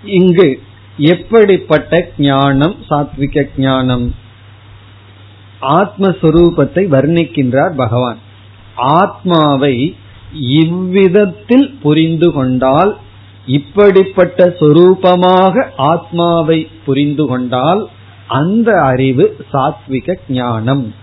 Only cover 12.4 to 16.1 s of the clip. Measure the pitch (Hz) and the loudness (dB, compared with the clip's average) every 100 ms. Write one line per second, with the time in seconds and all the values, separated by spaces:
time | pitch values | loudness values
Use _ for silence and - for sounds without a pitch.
12.4 | 127 127 131 143 196 208 - - - - | -2 0 0 2 0 -2 -16 -20 -20 -20
13.4 | - 143 - 202 202 190 190 190 180 - | -4 -4 -2 2 4 4 2 0 0 2
14.4 | 180 175 151 151 180 190 185 180 180 185 | 0 2 2 6 4 4 2 2 2 2
15.4 | 190 190 269 - 139 170 - | 2 0 -4 -4 -2 -2 -4